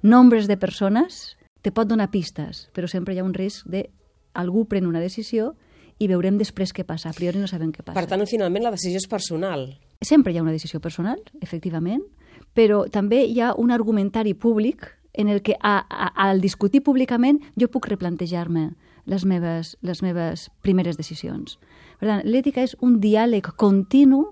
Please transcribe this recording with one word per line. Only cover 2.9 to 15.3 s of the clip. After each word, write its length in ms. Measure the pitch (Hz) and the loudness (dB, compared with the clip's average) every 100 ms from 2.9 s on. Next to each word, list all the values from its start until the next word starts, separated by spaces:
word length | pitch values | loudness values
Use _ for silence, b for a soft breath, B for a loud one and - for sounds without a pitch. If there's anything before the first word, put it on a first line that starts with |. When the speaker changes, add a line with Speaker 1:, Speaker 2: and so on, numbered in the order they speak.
| 185 190 | -6 -6
Speaker 1:
hi 60 | 185 | -4
ha 60 | 185 | -4
un 80 | |
risc 320 | 185 190 - - | -4 -6 -8 -10
de 220 | 185 - _ _ _ _ - | -8 -8 _ _ _ _ -8
algú 280 | 180 190 220 | -2 -2 -2
pren 180 | 202 180 | -2 -2
una 140 | 165 | -2
decisió 540 | 175 185 214 226 220 320 b b b b | -4 -8 -6 -4 -4 -6 b b b b
i 80 | 208 | -2
veurem 320 | 180 185 202 | 0 0 0
després 340 | 208 - 185 | -2 -4 -6
què 100 | - 180 | -6 -10
passa. 240 | 160 160 | -8 -10
A 60 | 160 | -6
priori 240 | 175 185 | -4 -4
no 80 | 196 | -6
sabem 220 | 185 160 | -4 -6
què 80 | 156 | -6
passa. 160 | - 170 | -8 -6
Speaker 2:
Per 80 | 170 | -4
tant, 160 | 190 202 | -2 -2
finalment, 320 | 226 190 185 | -2 -2 0
la 120 | 233 | -2
decisió 260 | 202 185 185 | -2 -4 -4
és 80 | 185 | -4
personal. 560 | 208 - 160 190 156 131 135 _ _ | -6 -6 -4 -4 -6 -10 -14 _ _
Speaker 1:
Sempre 280 | - 302 254 | 2 4 4
hi 60 | 170 | 0
ha 60 | |
una 100 | 160 | -2
decisió 240 | 160 160 156 | -4 -6 -10
personal, 380 | 170 - 180 302 440 302 | -10 -6 -4 -6 -10 -16
efectivament, 600 | 190 170 180 165 170 240 403 _ b b b | -10 -8 -6 -4 -4 -4 -8 _ b b b
però 300 | - 226 208 - | 2 4 4 0
també 320 | 208 202 233 269 | -2 0 2 2
hi 140 | 233 | 0
ha 100 | 240 - | -2 0
un 140 | 233 | 0
argumentari 600 | 240 220 220 196 226 214 | 2 2 0 0 -2 -2
públic 520 | 196 233 220 214 - - - _ - | 0 0 2 0 -4 -10 -20 _ -2
en 100 | |
el 140 | 208 | 0